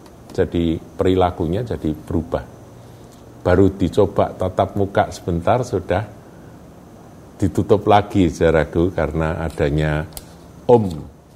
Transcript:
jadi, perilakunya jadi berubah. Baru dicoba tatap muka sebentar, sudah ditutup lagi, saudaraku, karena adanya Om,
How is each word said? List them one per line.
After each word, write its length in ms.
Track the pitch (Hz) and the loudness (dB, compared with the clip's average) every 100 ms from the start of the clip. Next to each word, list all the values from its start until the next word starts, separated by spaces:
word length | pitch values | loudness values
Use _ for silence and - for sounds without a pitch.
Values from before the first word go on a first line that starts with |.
| - - - | -20 -20 -8
jadi, 480 | - 87 87 85 82 | -4 -2 0 -2 -2
perilakunya 880 | - - 92 92 90 - 82 92 120 | -6 -2 0 2 2 0 -4 -4 -4
jadi 240 | 82 80 | -4 -4
berubah. 640 | 76 - 90 80 69 - - - - - - - - - - | -6 -4 -6 -4 -6 -8 -18 -20 -20 -20 -20 -20 -20 -20 -6
Baru 240 | 87 90 98 - | 2 4 4 2
dicoba 560 | 85 104 95 - 90 | 0 2 2 2 -2
tatap 400 | - 92 101 95 101 | -2 -2 0 -2 -2
muka 360 | 98 110 - | -2 0 -2
sebentar, 480 | - - 85 85 120 | -4 -6 -2 0 0
sudah 480 | 120 95 - 92 113 - - - - - - - - - - - - - | 0 -4 -2 -4 -4 -12 -20 -20 -20 -20 -20 -20 -20 -20 -20 -20 -20 -4
ditutup 480 | 95 104 - 101 | -2 0 2 2
lagi, 480 | 104 104 101 101 87 | 4 2 4 2 2
saudaraku, 640 | - 82 80 76 85 90 85 | 2 2 2 2 0 0 0
karena 480 | 76 80 80 80 | -4 -2 -4 -4
adanya 640 | 80 - 76 78 76 76 76 - - - - - - | -6 -2 -2 0 0 -2 -6 -12 -18 -20 -20 -6 4
Om, 160 | 120 98 78 73 - - | 4 4 -6 -12 -20 -20